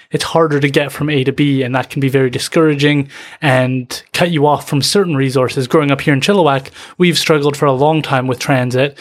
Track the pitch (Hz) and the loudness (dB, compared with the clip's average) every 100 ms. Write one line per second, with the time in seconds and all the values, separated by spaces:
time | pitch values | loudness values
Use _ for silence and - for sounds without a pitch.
0 | - 151 - 165 165 147 139 147 139 - | -8 -6 -2 0 2 2 0 0 -2 -4
1 | 147 151 131 123 147 135 123 131 123 147 | -2 0 0 0 0 0 0 -2 -2 -2
2 | 135 135 131 120 - 170 160 143 147 147 | 0 2 0 -2 -2 2 2 2 2 0
3 | 139 - - - 151 131 127 131 123 - | -2 -10 -20 -6 0 2 0 -2 -6 -12
4 | - - 180 160 147 139 - 147 135 202 | -10 -4 -2 2 2 0 -2 -2 0 0
5 | 185 139 135 131 123 139 123 160 143 139 | 0 0 0 0 0 -2 0 0 2 0
6 | - 135 - 202 151 135 135 - - - | 0 0 2 2 2 0 -4 -20 -16 0
7 | 180 151 - 156 143 143 147 131 147 160 | 0 2 0 2 2 0 0 2 2 0
8 | - 135 131 123 - 135 127 127 139 - | 0 -2 -2 -4 0 0 0 0 -2 -4